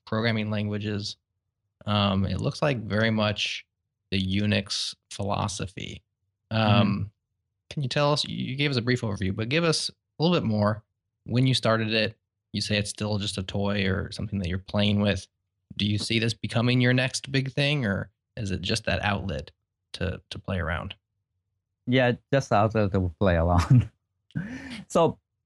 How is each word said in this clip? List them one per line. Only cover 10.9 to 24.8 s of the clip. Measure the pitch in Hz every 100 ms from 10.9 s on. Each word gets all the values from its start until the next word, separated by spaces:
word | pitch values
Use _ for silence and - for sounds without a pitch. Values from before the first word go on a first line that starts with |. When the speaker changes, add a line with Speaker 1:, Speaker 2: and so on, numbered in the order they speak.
| _ _ _ -
Speaker 1:
When | 120 131
you |
started | 123 117 110 110
it, | 110 107 - _ _ _
you | 104
say | - 104
it's | 104
still | - 104 104
just | 104 -
a |
toy | 95 101 98 101 95
or | 92 -
something | - 110 98
that | 90
you're | 92
playing | - 104 104 101
with. | 101 90 - _ _ _ - -
Do | 101
you | 104
see | - 113
this | 113
becoming | - 110 120 120 127
your | 123
next | 127 131 - -
big | 135 131
thing, | - 143 147 110
or | 98 - _ _ -
is | 101
it | 92
just | 95 110 -
that | 95
outlet | 104 101 - 71 - - _ _ _
to, | - 90 - -
to | 98
play | - 95
around? | 80 82 - - _ _ _ _ _ _ _ _ -
Speaker 2:
Yeah, | 127 123 117 _
just | 139 -
outlet | 104 107 110 101
to | 95 92 -
play | 98 85
around. | 85 87 - 127 - -
<laughs> | _ _ _ - 196 262 269 226